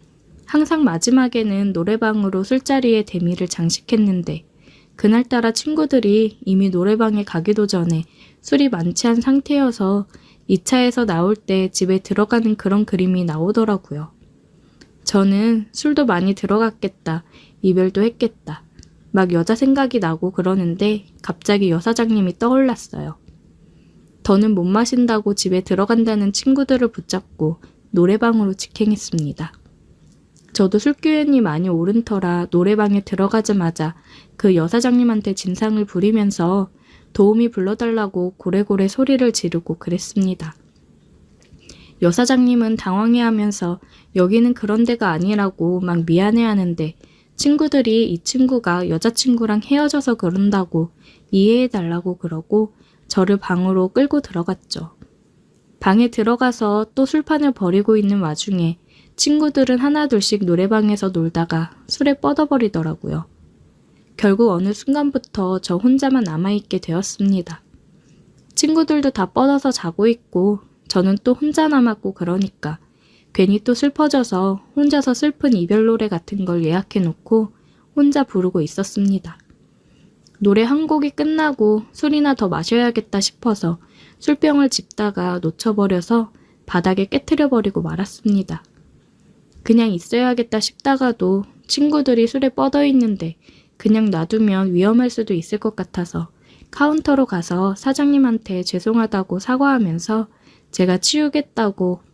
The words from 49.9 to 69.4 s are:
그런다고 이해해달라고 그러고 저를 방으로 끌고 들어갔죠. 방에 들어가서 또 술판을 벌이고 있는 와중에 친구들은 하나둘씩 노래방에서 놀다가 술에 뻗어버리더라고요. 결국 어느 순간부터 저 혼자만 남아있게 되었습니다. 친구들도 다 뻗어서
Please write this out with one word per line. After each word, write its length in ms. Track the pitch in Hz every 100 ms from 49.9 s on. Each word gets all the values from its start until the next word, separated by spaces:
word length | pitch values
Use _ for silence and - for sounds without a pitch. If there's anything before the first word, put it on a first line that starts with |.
| 294 269
그런다고 760 | 226 180 185 202 202 180 165 165 - - _ _
이해해달라고 880 | 196 202 233 254 214 170 170 185 180
그러고 560 | 170 160 160 208 214 _ _ _ -
저를 280 | - 190 202
방으로 520 | - 180 185 190 185
끌고 320 | 247 277 294
들어갔죠. 720 | - 170 175 185 - - 165 _ - _ _ _ _ _ _ _
방에 300 | - 202 240
들어가서 800 | 240 214 240 254 240 214 208 220
또 120 | - 269
술판을 460 | 311 302 311 285
벌이고 440 | 254 185 190 208 220
있는 240 | 202 202
와중에 580 | 170 151 - 190 165 170 _ _ _ -
친구들은 640 | - 302 302 285 262 254
하나둘씩 640 | 277 302 294 226 196 208
노래방에서 640 | 185 170 190 220 214 208 190
놀다가 640 | 180 165 170 165 165 165 - -
술에 260 | - 285
뻗어버리더라고요. 1120 | 277 285 285 302 277 220 170 160 156 - 151 165 _ - _ _ _ _ _ _ -
결국 340 | 208 196 233
어느 220 | 175 190
순간부터 880 | 208 - 285 285 269 - - 185 185
저 160 | - 175
혼자만 480 | 240 269 269 262
남아있게 540 | 196 156 190 208 - 185
되었습니다. 840 | - 165 196 - 196 196 170 165 _ - _ _ _ _ _ _ _
친구들도 560 | - 302 311 311 302 277
다 160 | 226 185
뻗어서 440 | -